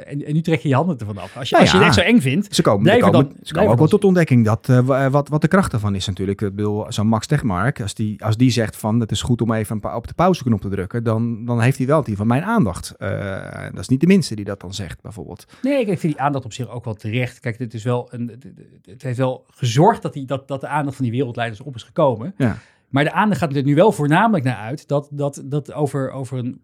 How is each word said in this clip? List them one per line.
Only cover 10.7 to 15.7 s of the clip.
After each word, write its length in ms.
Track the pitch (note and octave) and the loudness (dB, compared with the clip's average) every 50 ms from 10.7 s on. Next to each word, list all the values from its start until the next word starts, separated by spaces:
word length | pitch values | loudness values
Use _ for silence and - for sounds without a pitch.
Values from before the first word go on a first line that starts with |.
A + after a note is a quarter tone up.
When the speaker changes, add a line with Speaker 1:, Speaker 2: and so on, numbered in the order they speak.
| F#2+ F#2+ F#2 - - A#2+ A2+ | -4 -6 -6 -4 -6 -4 -2
Speaker 2:
dan, 420 | A#2 A2 A2 A#2 A#2 A#2 G2+ A#2+ | 0 0 0 -2 -4 -4 -6 -4
dan 160 | A#2+ A#2+ A#2 | -4 -2 -2
heeft 160 | A2 C3+ C#3+ | -2 -2 -4
hij 100 | - C3 | -4 -2
wel 160 | B2+ D3+ D#3+ - | 0 0 0 0
die 120 | A#2 G#2 | -2 -4
van 120 | F#2 G#2 | -2 0
mijn 160 | A#2 A#2+ C#3 D#3 | 0 0 0 0
aandacht. 500 | G#3+ A#3 A3 C3+ F#2 E2 - - - - | -2 0 0 0 0 -2 -6 -12 -16 -12
Eh, 420 | - G#2+ G2 G2+ G2+ G2+ G2 F#2+ F#2+ F#2+ G2 G2+ G2 G2 G2 | -10 -8 -6 -6 -6 -6 -8 -8 -10 -10 -12 -14 -14 -14 -12
dat 80 | - - | -12 -10
is 80 | G2+ | -4
niet 120 | - C3 C3+ | -2 0 2
de 80 | E3+ | 4
minste 280 | F3+ G3 G3 C#3+ - A2 | 6 6 4 4 0 -4
die 100 | G#2 G2+ | -8 -8
dat 160 | G2+ G2+ - | -8 -8 -8
dan 120 | - F2+ G2 | -10 -12 -10
zegt, 280 | G2+ F#2+ E2 - - | -10 -10 -12 -12 -14
bijvoorbeeld. 440 | - - G#2 F#2+ C#2+ - - - - _ - - | -16 -16 -14 -14 -14 -14 -16 -18 -20 _ -12 -6
Speaker 1:
Nee, 180 | - C4 | -2 0